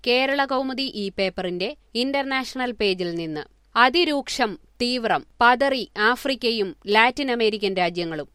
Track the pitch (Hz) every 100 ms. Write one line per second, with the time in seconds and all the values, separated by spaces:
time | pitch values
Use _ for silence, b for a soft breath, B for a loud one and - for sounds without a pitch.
0 | - 247 262 277 269 262 262 254 269 208
1 | 196 190 190 185 185 175 185 - _ 226
2 | 254 277 269 269 254 262 247 240 208 185
3 | 175 170 165 151 - _ _ - 254 294
4 | 349 285 - - 226 170 - _ 240 254
5 | 220 175 - _ 233 247 277 269 208 -
6 | 214 247 285 262 240 226 190 - 190 214
7 | 233 254 277 240 220 208 202 185 175 175
8 | 170 156 143